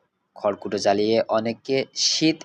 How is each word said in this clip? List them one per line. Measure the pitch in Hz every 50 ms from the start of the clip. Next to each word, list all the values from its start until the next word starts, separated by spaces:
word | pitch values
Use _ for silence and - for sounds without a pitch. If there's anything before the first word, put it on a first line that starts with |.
| _ _ _ _ _ _ _
খড়কুটো | - - 104 98 - - 107 107 98
জ্বালিয়ে | 101 104 98 104 104 110 113 113 - -
অনেকে | 107 110 110 117 113 - - - 135 135 - - - -
শীত | - - - - 156 156 156 -